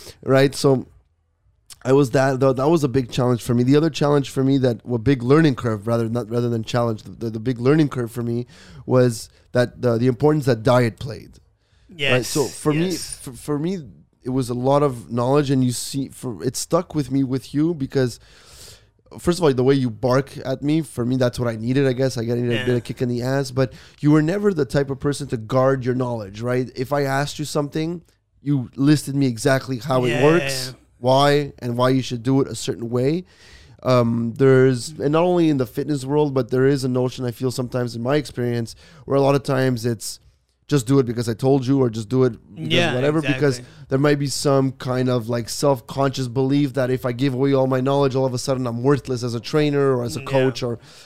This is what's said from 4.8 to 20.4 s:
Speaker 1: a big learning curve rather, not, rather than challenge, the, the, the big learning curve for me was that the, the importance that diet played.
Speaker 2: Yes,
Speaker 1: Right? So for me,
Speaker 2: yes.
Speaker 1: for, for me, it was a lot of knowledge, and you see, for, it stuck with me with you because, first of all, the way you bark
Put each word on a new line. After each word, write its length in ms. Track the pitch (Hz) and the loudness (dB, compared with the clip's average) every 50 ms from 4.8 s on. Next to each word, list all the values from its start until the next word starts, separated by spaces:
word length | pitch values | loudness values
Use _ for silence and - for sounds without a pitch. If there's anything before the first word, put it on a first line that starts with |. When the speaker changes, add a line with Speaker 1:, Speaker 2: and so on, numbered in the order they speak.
| - | -6
Speaker 1:
a 140 | 117 123 | -6 -4
big 260 | 117 107 139 143 127 120 | 0 2 2 0 2 4
learning 320 | 123 143 160 165 151 123 | 4 4 6 6 4 2
curve 320 | - - 120 110 104 98 | 0 -2 -4 -4 -4 -2
rather, 220 | 117 117 117 117 110 | -2 0 0 0 0
not, 200 | 113 117 101 104 | -2 -4 -4 -2
rather 200 | 117 120 120 120 | -2 -2 0 0
than 160 | 117 113 110 | -2 -2 -4
challenge, 380 | - - 123 120 117 110 104 - | -2 -2 0 0 0 -2 -6 -10
the, 80 | 104 | -16
the, 180 | 90 - 113 113 | -12 -10 -8 -8
the 100 | 110 113 | -8 -6
big 200 | 107 131 127 113 | -4 -4 -4 0
learning 280 | 120 131 151 160 151 | 2 4 4 4 4
curve 240 | 131 - 131 120 110 | 2 0 -4 -6 -6
for 120 | - 123 117 | -6 -6 -4
me 220 | 117 117 120 123 _ - - - - - 139 - | -4 -4 -4 -6 _ -14 -20 -20 -20 -20 -12 -2
was 440 | - 131 127 127 123 113 - - - _ _ _ _ - | 2 4 4 4 4 2 -2 -12 -16 _ _ _ _ 0
that 280 | 123 123 110 - - | 0 0 0 -2 -2
the, 160 | 123 123 117 | 0 0 2
the 100 | 113 120 | 2 2
importance 380 | 127 123 - 131 135 156 156 127 | 2 2 4 2 2 2 2 2
that 180 | 135 120 110 107 | 0 0 2 2
diet 340 | 135 123 127 123 113 101 | 4 4 4 4 2 -2
played. 420 | - - - 110 - - - - - _ _ _ _ _ _ _ _ _ - | -6 -12 -12 -12 -14 -16 -20 -20 -20 _ _ _ _ _ _ _ _ _ -18
Speaker 2:
Yes, 220 | 190 165 143 135 | -10 -4 -2 0
Speaker 1:
Right? 140 | 123 127 113 | 0 0 0
So 200 | - - 156 131 | -2 -2 -2 -2
for 260 | 104 - - - 151 | -2 -4 -4 -2 0
me, 200 | 147 156 170 185 | 0 0 0 -2
Speaker 2:
yes. 260 | 170 135 - - - - | -4 -6 -8 -12 -14 -14
Speaker 1:
for, 140 | - 143 120 | -14 -16 -16
for 260 | - - 151 147 143 | -12 -8 -6 -6 -4
me, 200 | 156 175 202 180 139 101 - - - _ _ _ - | -4 -4 -6 -6 -10 -14 -20 -20 -20 _ _ _ -8
it 60 | 131 | -4
was 200 | 127 135 127 113 | -2 -2 -2 -2
a 40 | 123 | -4
lot 280 | 123 123 135 139 143 | -2 0 2 4 4
of 300 | 147 143 123 120 - 71 | 2 2 -2 -4 -10 -6
knowledge, 380 | 117 123 120 127 139 147 147 131 | -4 -2 0 2 2 2 2 2
and 120 | 143 131 | 2 2
you 100 | 127 123 | 2 0
see, 360 | 120 - - - - 139 131 | -2 -4 -8 -8 -6 -6 -8
for, 340 | - - - - 127 110 78 87 | -8 -10 -12 -10 -10 -8 -6 -6
it 120 | 127 120 | -6 -6
stuck 380 | - - - 165 165 185 - - | -6 -4 -2 -2 -2 -2 -2 -4
with 160 | 151 139 123 | -6 -4 -2
me 120 | 131 139 135 | -2 -2 -2
with 300 | 123 131 131 - - - | 0 -2 -6 -6 -4 -4
you 200 | 147 156 165 175 | -2 0 -2 -2
because, 460 | 143 135 - - 135 131 120 110 - _ _ - - - - - - - - - - _ _ _ _ _ - - - | -4 -6 -4 0 0 0 0 -2 -8 _ _ -20 -20 -20 -20 -20 -20 -20 -20 -20 -20 _ _ _ _ _ -20 -12 -4
first 200 | - 175 175 175 | -2 -2 0 2
of 40 | 175 | 2
all, 80 | 147 | 2
the 120 | 131 123 123 | 2 4 4
way 100 | 135 143 | 4 4
you 160 | 139 127 120 | 2 2 -2
bark 480 | 107 104 - 123 123 139 139 - - 123 | -4 -2 0 2 2 2 0 -2 -10 -10